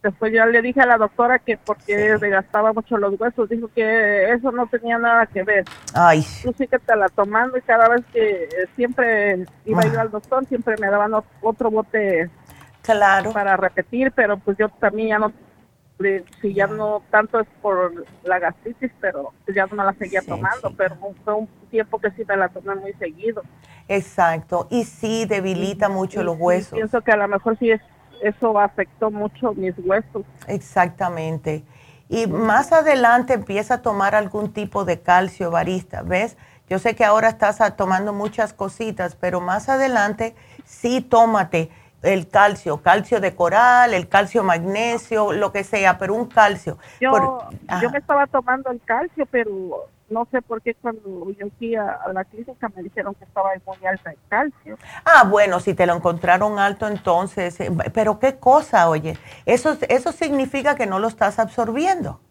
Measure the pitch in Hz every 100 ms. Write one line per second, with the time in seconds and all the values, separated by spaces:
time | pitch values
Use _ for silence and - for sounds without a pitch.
0 | 214 190 220 226 226 233 240 262 247 233
1 | 214 - 240 254 - 208 - 208 - 208
2 | 208 214 208 196 190 208 220 220 - 226
3 | 202 196 233 240 214 233 226 - 220 226
4 | 208 202 190 240 262 240 233 240 233 233
5 | 233 233 226 202 190 202 175 - - -
6 | 170 156 - - 247 233 262 254 - 220
7 | 190 - 202 214 254 254 - 226 226 240
8 | 240 233 214 190 160 180 185 - 240 254
9 | 240 214 202 185 180 _ - 170 - 226
10 | 226 214 - 262 262 247 240 220 196 202
11 | 208 214 - _ 220 220 233 214 214 220
12 | 202 170 170 - _ - - _ - 214
13 | 202 190 196 214 196 190 190 - - 240
14 | 262 254 214 202 - 196 214 _ 208 208
15 | 220 214 214 - - _ _ _ _ _
16 | 196 196 175 - 208 196 202 214 214 208
17 | _ 214 214 233 214 _ 208 190 180 170
18 | - - 180 185 170 175 226 240 254 _
19 | 196 143 139 _ - 196 190 208 196 196
20 | 190 185 185 170 185 240 202 - 185 156
21 | 196 190 - 214 214 _ _ 220 214 220
22 | 214 190 220 196 180 185 190 196 196 202
23 | 175 160 214 214 - _ - - - 196
24 | - - 170 165 - 180 - 240 226 -
25 | 220 226 214 208 190 185 196 202 208 190
26 | 190 202 180 165 175 180 202 - 220 240
27 | 226 214 202 202 233 226 233 220 _ _
28 | _ - 208 208 233 208 202 - 185 _
29 | 220 208 208 - 247 196 185 180 185 196
30 | 220 143 131 - - 202 - 196 180 170
31 | 180 170 160 160 160 156 - - - -
32 | _ 226 226 165 220 220 277 330 311 277
33 | 233 240 254 247 - 202 208 247 240 202
34 | 196 214 202 208 208 - 202 202 185 170
35 | 180 180 190 - 175 170 170 185 185 -
36 | 170 180 226 - - _ _ 185 233 226
37 | 214 214 220 220 208 214 214 - 190 185
38 | 208 202 208 214 214 - 196 - 220 -
39 | 180 - 180 180 175 196 220 269 269 240
40 | 202 214 226 - - - - - 233 254
41 | 254 226 226 220 160 165 160 - _ _
42 | 165 190 165 202 208 202 175 147 175 196
43 | 185 226 190 - 170 196 247 247 240 190
44 | 165 196 202 226 190 170 175 202 233 233
45 | - 220 208 175 202 202 196 208 190 185
46 | 190 220 240 - 208 196 - - - -
47 | 254 262 269 254 - - - 180 240 277
48 | - 285 277 269 247 262 262 240 - 233
49 | 339 - 277 247 220 196 185 110 - _
50 | _ 220 240 254 - 226 233 226 240 220
51 | 208 180 175 202 202 _ 233 226 202 208
52 | - 185 190 214 240 247 226 185 185 -
53 | 190 196 - - 196 190 190 190 185 190
54 | 170 151 _ 208 294 - - 214 - -
55 | - 330 202 208 202 180 - 180 175 170
56 | 170 170 175 185 208 208 196 202 214 208
57 | - 170 190 - 175 170 190 160 - -
58 | 220 214 269 262 254 285 - 214 170 156
59 | 156 - - - - 240 311 302 - 254
60 | 294 320 320 277 262 277 269 285 214 190
61 | 220 220 208 202 226 - 220 233 349 370
62 | - - _